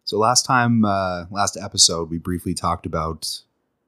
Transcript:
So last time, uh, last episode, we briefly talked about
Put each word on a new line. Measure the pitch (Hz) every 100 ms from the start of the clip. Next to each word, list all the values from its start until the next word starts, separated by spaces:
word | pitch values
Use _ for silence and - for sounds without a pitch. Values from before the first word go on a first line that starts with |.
So | - 104
last | 113 123
time, | - 131 120 117
uh, | 107 98 92 90 87
last | 98 101 -
episode, | 98 95 - 85 82
we | 82
briefly | 92 90 95
talked | 87 90 85 -
about | 82 80 80 - - - _ _ _